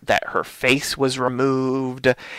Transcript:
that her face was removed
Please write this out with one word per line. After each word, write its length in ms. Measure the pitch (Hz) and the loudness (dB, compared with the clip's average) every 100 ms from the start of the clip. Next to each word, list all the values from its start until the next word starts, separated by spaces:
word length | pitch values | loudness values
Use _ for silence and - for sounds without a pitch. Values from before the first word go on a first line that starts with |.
that 180 | - 104 - | 0 0 0
her 160 | - | -4
face 520 | 113 - 131 135 - - | -4 -2 2 2 0 0
was 220 | 135 131 | 0 0
removed 960 | 127 123 135 131 131 131 131 127 131 123 - | -2 0 0 2 0 -2 -4 0 0 0 -4